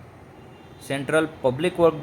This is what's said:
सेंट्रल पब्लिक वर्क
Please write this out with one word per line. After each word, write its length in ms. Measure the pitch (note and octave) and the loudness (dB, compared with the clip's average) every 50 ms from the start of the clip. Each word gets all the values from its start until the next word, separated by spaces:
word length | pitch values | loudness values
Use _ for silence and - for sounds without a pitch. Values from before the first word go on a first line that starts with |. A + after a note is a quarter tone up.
| - - - - - - - - - - - - - - - - - - | -20 -20 -20 -20 -20 -20 -20 -20 -20 -20 -20 -20 -20 -20 -20 -18 -10 -8
सेंट्रल 380 | C#3 C#3 C#3 B2+ D3 D#3+ D#3+ | -8 -6 -4 -2 0 0 0
पब्लिक 540 | D#3 - - - C3+ B2 C3 D#3+ F3+ F3+ - | -2 -4 -2 0 0 0 0 -2 -2 2 4
वर्क 160 | E3+ E3 D#3 D3+ | 4 4 4 2